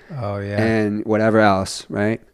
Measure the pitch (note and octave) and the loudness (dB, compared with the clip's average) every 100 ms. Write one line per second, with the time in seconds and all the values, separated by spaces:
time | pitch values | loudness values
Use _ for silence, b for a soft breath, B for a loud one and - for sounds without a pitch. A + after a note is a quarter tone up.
0 | - D3 G#2 G2+ G2+ G#2 A2+ A2+ G#2+ G#2 | -16 -8 -6 -6 -4 -2 0 0 0 -2
1 | - G#2+ A2 A2 G#2+ F#2+ F#2+ - - G#2 | -2 0 4 4 4 4 0 -8 -8 -4
2 | G#2 A2+ _ | -2 -4 _